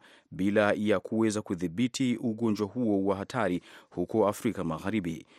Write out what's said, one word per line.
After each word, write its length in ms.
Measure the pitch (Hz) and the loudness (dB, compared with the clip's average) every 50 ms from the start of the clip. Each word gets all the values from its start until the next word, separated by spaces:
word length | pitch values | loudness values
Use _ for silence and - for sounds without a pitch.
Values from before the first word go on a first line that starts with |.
| - - - - _ _ | -6 -16 -20 -20 _ _
bila 420 | 80 80 95 101 101 107 104 104 95 | -6 -2 0 2 4 4 4 4 2
ya 220 | - 104 104 98 90 | 0 2 0 0 0
kuweza 420 | - - 113 110 113 110 101 107 | 0 -2 0 2 2 2 0 -2
kudhibiti 760 | - - 98 85 90 82 82 156 - 123 - - 135 123 120 | -4 -4 -6 -4 -4 -4 0 0 -2 -2 0 -2 0 0 0
ugonjwa 500 | 113 131 117 107 113 117 110 104 104 104 | 0 -2 -4 -2 0 0 0 2 0 -2
huo 380 | 98 - 127 123 107 101 98 95 | -2 -2 -2 2 2 2 2 2
wa 100 | 101 95 | 2 0
hatari 460 | 98 95 - - 123 104 90 90 87 - - - - - _ | 0 -2 -4 -2 0 0 2 0 -2 -4 -10 -20 -20 -20 _
huko 380 | - 90 90 - - 110 98 | -6 -6 -4 0 2 2 2
Afrika 360 | 101 107 - - 113 90 98 82 | 2 2 0 -2 -2 -2 -2 -4
Magharibi. 600 | 82 78 76 85 98 110 107 85 85 80 - - _ - | -4 -4 -4 -4 -2 -2 -2 -2 -4 -6 -8 -12 _ -20